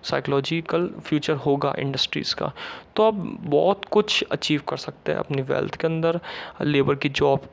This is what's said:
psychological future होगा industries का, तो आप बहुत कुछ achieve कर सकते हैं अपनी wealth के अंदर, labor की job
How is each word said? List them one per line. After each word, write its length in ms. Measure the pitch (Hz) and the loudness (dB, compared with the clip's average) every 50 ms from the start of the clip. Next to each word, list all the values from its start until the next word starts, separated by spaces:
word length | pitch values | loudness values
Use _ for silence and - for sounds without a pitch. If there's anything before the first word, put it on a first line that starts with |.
| - | -4
psychological 880 | - - 135 135 - 143 139 139 - 160 165 165 - 160 165 175 180 - - 156 | -2 -4 -2 0 0 0 0 0 0 -4 -4 -2 -2 -2 -2 -2 -2 -6 -10 -4
future 280 | - - 147 - - 156 | -2 -2 0 0 0 -2
होगा 420 | 139 - 147 139 143 151 143 135 - | 0 2 0 0 2 2 -2 -2 -2
industries 560 | - 139 135 - - - - 151 - - - | -4 -4 -2 -2 -2 -2 -2 -4 -2 -4 -2
का, 180 | - - - - - - - - - - - _ | -2 -2 -4 -4 -6 -12 -12 -12 -14 -16 -6 _
तो 100 | - 214 | 4 4
आप 80 | 220 220 202 170 - - - | 4 4 2 -4 -6 -6 -8
बहुत 440 | - 170 143 147 160 180 196 196 - | -2 2 4 4 6 4 2 2 -2
कुछ 400 | - - 208 214 214 - - - - | 2 2 2 4 4 0 -2 0 -2
achieve 320 | - 156 - - 151 147 147 - | -4 -4 0 0 -2 0 0 -4
कर 80 | - | -6
सकते 360 | 143 - - 143 - - - 147 | -6 -8 -10 -12 -8 -4 -4 -2
हैं 60 | - | -2
अपनी 240 | - - 143 135 131 | -2 -2 -2 -4 0
wealth 320 | 131 139 139 139 - - | 0 0 0 0 -4 -4
के 100 | - - | -2 -2
अंदर, 340 | 160 165 160 160 165 165 170 - - - - - - - - - | 0 0 2 2 2 0 0 -4 -8 -12 -12 -12 -14 -6 -2 0
labor 320 | 147 147 139 135 139 143 | 2 4 4 4 4 2
की 140 | 139 - 147 | 2 0 -2
job 320 | 139 - 147 143 139 139 - - | 0 2 4 4 4 2 0 -8